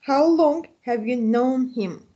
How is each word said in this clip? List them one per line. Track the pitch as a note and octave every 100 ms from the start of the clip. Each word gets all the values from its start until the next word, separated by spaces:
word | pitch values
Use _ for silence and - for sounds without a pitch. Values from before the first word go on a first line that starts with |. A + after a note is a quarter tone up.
How | - C#4 D#4
long | E4 D#4+ D4+ E4 _
have | - A#3+ G#3+
you | B3
known | A3 A#3 B3 C4 B3+
him? | - G3 E3 -